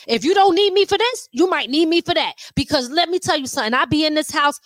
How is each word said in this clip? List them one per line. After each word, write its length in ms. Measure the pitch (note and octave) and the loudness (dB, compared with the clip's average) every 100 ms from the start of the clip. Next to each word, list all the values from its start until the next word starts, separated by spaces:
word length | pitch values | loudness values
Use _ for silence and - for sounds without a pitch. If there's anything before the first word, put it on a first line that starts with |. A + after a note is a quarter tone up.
| - | -4
If 160 | A3+ | -2
you 120 | C#4 G4+ | 2 4
don't 180 | G4 | 4
need 180 | E4+ G4+ | 4 2
me 140 | F#4+ F#4+ | 2 2
for 140 | G4 | 0
this, 280 | A#4 B4+ - | -2 -4 -10
you 180 | B3 F4+ | 0 0
might 220 | D#4+ A#3 | 0 -2
need 160 | C#4+ D#4+ | 0 2
me 140 | E4+ | 0
for 120 | E4 | 0
that. 200 | E4 A3 - - - | -2 -2 -6 -8 -6
Because 360 | C#4 D4 A#3+ | 0 -2 0
let 180 | D#4 E4+ | -2 -2
me 80 | F4+ | -2
tell 200 | - D#4+ | -2 -2
you 80 | C4 | -2
something. 260 | - A3 | -4 -2
I 120 | B3+ D4+ | 0 0
be 200 | D4+ D#4 | 0 2
in 80 | |
this 160 | D4+ - | 0 -2
house 300 | D#4 C#4+ - | 0 -2 -2